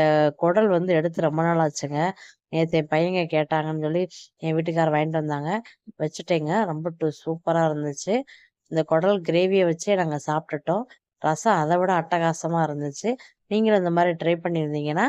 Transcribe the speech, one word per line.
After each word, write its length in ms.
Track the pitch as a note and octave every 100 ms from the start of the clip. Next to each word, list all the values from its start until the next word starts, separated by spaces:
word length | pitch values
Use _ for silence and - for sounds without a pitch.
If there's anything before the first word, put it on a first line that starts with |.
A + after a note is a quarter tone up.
| D#3 D3+ D3+ D3
குடல் 300 | E3+ F#3+ G#3+
வந்து 240 | F3 F#3
எடுத்து 260 | D#3+ E3+ E3
ரொம்ப 200 | D#3+ D#3
நாள் 180 | E3+ E3
ஆச்சுங்க. 360 | D#3 - C#3+ D3 F3 - - _ _
நேத்து 280 | D#3+ E3 E3
என் 140 | D3+
பையங்க 300 | D#3 F3 F#3 E3
கேட்டாங்கன்னு 580 | D#3 D3 D#3+ D#3 D#3 D3+
சொல்லி 180 | E3+ F3+ - - _
என் 180 | E3 D#3+
வீட்டுக்காரர் 380 | E3 E3 D#3+
வாங்கிட்டு 280 | D3+ D#3 D#3+
வந்தாங்க, 300 | D3+ D3 D3+ G#3+ - _ - -
வச்சுட்டேங்க. 520 | D#3 - F3 E3 D3+ G3+ F3+
ரொம்ப 240 | D#3 E3+
டு-, 260 | E3+ D#3 -
சூப்பரா 460 | D#3+ E3 - E3 D#3+
இருந்துச்சு. 480 | D3+ D3 C#3+ F3+ A#3 C#4 - _ _ _
இந்த 100 | D#3+
குடல் 380 | D#3 D#3+ F#3 G3+
கிரேவியை 440 | E3 E3+ F#3 F#3+ F3
வச்சே 300 | E3 - F#3+
நாங்க 220 | D#3+ D3 -
சாப்பிட்டுட்டோம். 600 | D3+ - D3 D#3+ G3 B3+ - _ _
ரசம் 400 | D3+ D#3 A3+ F#3
அதை 160 | D3+ F3
விட 140 | F#3
அட்டகாசமா 680 | F3+ E3 F3 E3 E3 E3 E3+
இருந்துச்சு. 460 | D3+ D3 C#3+ C#3 G#3 B3+ - _ -
நீங்களும் 320 | G#3 A3 G#3
இந்த 120 | F3
மாதிரி 200 | E3+ F3
ட்ரை 200 | E3 E3 E3+
பண்ணியிருந்தீங்கன்னா 720 | F3 E3 D3+ D3+ D3 D#3+